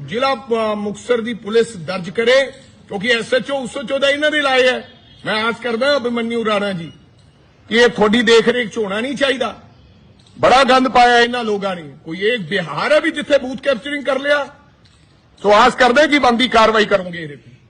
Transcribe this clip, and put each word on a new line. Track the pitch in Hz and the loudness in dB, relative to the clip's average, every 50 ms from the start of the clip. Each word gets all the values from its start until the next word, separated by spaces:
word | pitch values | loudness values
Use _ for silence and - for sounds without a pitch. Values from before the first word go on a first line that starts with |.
| 143 | -14
ਜ਼ਿਲ੍ਹਾ, | 135 170 233 269 277 269 | -10 -6 -2 -2 -2 -2
ਅ, | 226 - - 233 226 220 214 214 | -2 -4 -4 -4 -2 -2 -2 -4
ਮੁਕਤਸਰ | 208 208 208 202 - - - 247 233 | -4 -6 -8 -8 -6 -4 -2 -2 -2
ਦੀ | 214 233 240 | -2 -4 -8
ਪੁਲਿਸ | 180 - 196 220 233 226 226 - | -10 -8 -2 0 0 0 0 -2
ਦਰਜ | 185 160 160 185 190 175 185 | -10 -10 -8 -8 -8 -8 -6
ਕਰੇ, | 165 226 226 233 254 269 277 254 - - - - - - - - | -6 -2 2 4 4 4 2 0 -4 -12 -20 -20 -20 -20 -14 -12
ਕਿਉਂਕਿ | 208 202 180 247 | -10 -4 -2 -2
ਐਸ | 240 233 214 - 247 | -2 -2 -2 -2 -2
ਐਚ | 262 - - | -2 -2 -2
ਓ, | 277 277 | -6 -6
ਉਸ | 254 214 - | -6 -8 -8
ਐਚ | 277 277 190 269 | -10 -6 -6 -4
ਓ | 269 | -2
ਦਾ | 269 277 | 0 0
ਇਹਨਾਂ | 277 285 302 302 | 0 0 0 0
ਦੇ | 302 302 285 | 0 0 0
ਲਾਏ | 269 262 254 254 254 | 2 2 2 2 2
ਹੈ। | 247 233 220 - - - - - - - - | 0 -2 -6 -12 -18 -20 -20 -20 -20 -12 -8
ਮੈਂ | 156 202 220 214 | -6 -4 -2 -2
ਆਸ | 233 226 226 - | -4 -4 -4 -6
ਕਰਦਾ | 247 226 226 254 285 294 | -6 -4 -2 0 0 0
ਅਭਿਮਨਿਊ | 277 233 240 240 240 233 233 233 233 226 | 0 0 -2 -4 -4 -4 -4 -4 -4 -2
ਰਾਣਾ | 214 214 202 202 202 196 | -2 -2 -2 -2 -4 -4
ਜੀ | 170 165 147 - - _ _ _ _ _ _ _ _ _ _ _ _ _ - | -6 -8 -12 -14 -18 _ _ _ _ _ _ _ _ _ _ _ _ _ -2
ਕਿ | 202 | 2
ਇਹ | 233 240 240 | 4 4 4
ਤੁਹਾਡੀ | - 180 208 214 208 240 233 | 4 2 2 2 2 2 4
ਦੇਖ | 214 226 226 220 226 | 4 4 4 4 4
ਰੇਖ | 240 247 240 208 | 0 0 -2 -4
'ਚ | - 233 | -6 -6
ਹੋਣਾ | 220 190 190 214 | -6 -4 -4 -4
ਨਹੀਂ | 233 269 285 | -4 -6 -4
ਚਾਹੀਦਾ। | - 285 269 262 254 247 214 - - - - _ _ _ _ _ _ _ _ _ _ _ _ _ - | -2 -2 -2 -2 -2 -4 -6 -8 -10 -18 -20 _ _ _ _ _ _ _ _ _ _ _ _ _ 0
ਬੜਾ | 135 175 233 254 277 | 2 4 4 4 4
ਗੰਦ | 233 254 262 254 262 | 4 4 2 2 2
ਪਾਇਆ | 208 254 247 240 240 240 | 4 6 6 6 6 4
ਇਹਨਾਂ | 240 240 240 247 240 | 4 2 0 -2 -4
ਲੋਕਾਂ | 214 208 196 190 196 185 | -4 -4 -4 -4 -4 -6
ਨੇ। | 175 160 143 139 151 - | -8 -10 -14 -18 -18 -14
ਕੋਈ | 160 165 185 | -12 -8 -4
ਇਹ | 196 214 247 240 | -2 -2 -2 -2
ਬਿਹਾਰ | 180 147 196 190 175 156 147 151 190 240 294 | -4 -4 -4 -4 -4 -6 -6 -4 -2 0 2
ਹੈ | 302 | 2
ਵੀ | 302 320 | 2 0
ਜਿੱਥੇ | - 302 285 - 285 269 | -4 -4 -2 0 0 0
ਬੂਥ | 254 254 262 - | 0 -2 -10 -6
ਕੈਪਚਰਿੰਗ | - 285 269 214 - 285 294 285 247 | -4 -4 -4 -4 -4 -6 -8 -6 -4
ਕਰ | 285 269 262 | -4 -4 -2
ਲਿਆ? | 277 285 294 294 277 - - - _ _ _ _ _ _ _ _ _ _ _ _ _ _ _ _ - | 0 0 0 0 -2 -6 -12 -18 _ _ _ _ _ _ _ _ _ _ _ _ _ _ _ _ 0
ਸੋ | 202 208 | 4 6
ਆਸ | 208 240 247 214 | 6 6 4 4
ਕਰਦੇ | - 254 240 240 277 302 311 | 4 2 4 4 4 4 4
ਕਿ | 285 285 | 2 2
ਬਣਦੀ | 262 247 240 220 254 233 | 2 2 2 2 0 2
ਕਾਰਵਾਈ | - 226 220 220 220 220 214 | 2 4 4 4 4 2 2
ਕਰੋਗੇ | - 208 190 180 180 170 170 160 | 2 0 -2 -2 -4 -10 -12 -12
ਇਹਦੇ | 147 143 | -14 -14
ਤੇ। | 131 - 123 - - _ _ | -18 -20 -20 -20 -20 _ _